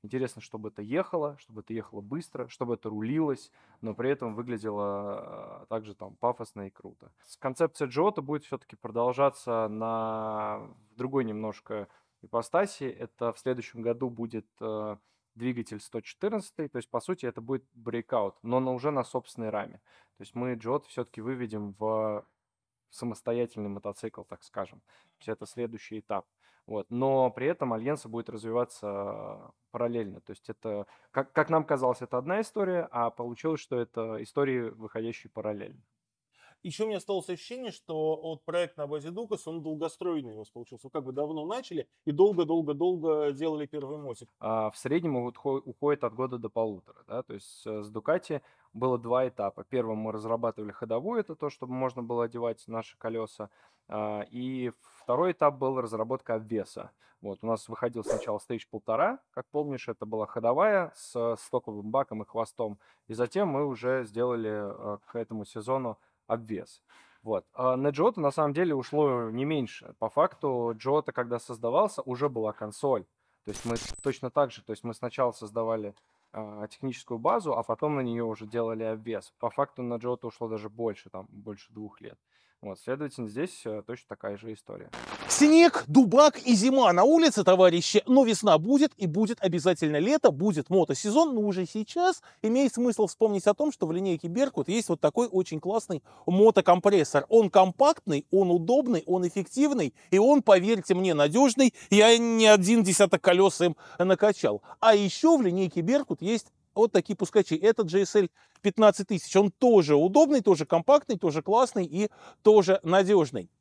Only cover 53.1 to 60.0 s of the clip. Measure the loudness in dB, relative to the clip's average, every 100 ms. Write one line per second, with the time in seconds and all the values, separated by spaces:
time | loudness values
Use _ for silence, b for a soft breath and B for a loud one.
53.1 | -8 -10 -12 -16 _ _ _ _ -8 -6
54.1 | -8 -10 -10 -10 -6 -8 -10 _ _ -4
55.1 | -2 -2 0 0 0 -4 -4 -6 -6 -6
56.1 | -8 -6 -8 -6 -8 -8 -14 -18 _ _
57.1 | _ -14 -10 -6 -6 -8 -8 -8 -6 -6
58.1 | -6 -4 -8 -8 -12 -10 -12 -4 -2 -2
59.1 | -4 _ -16 -10 -8 -6 -8 -10 -12